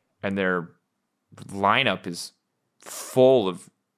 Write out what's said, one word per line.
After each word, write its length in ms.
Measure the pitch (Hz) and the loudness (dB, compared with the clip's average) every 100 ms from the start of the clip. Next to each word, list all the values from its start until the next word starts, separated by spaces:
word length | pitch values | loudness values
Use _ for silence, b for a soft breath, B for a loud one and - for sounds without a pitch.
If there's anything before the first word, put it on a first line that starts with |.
| _ _ | _ _
and 140 | 101 98 | -6 -2
their 340 | 92 90 82 _ _ _ _ _ _ - - | -2 -2 -6 _ _ _ _ _ _ -20 -14
lineup 600 | 98 101 120 123 95 95 | -2 0 2 0 -2 -6
is 260 | 85 - _ _ _ _ _ | -12 -14 _ _ _ _ _
full 680 | - - - 127 131 131 95 | -18 -16 -4 4 6 6 2
of 220 | 90 - _ _ | -6 -14 _ _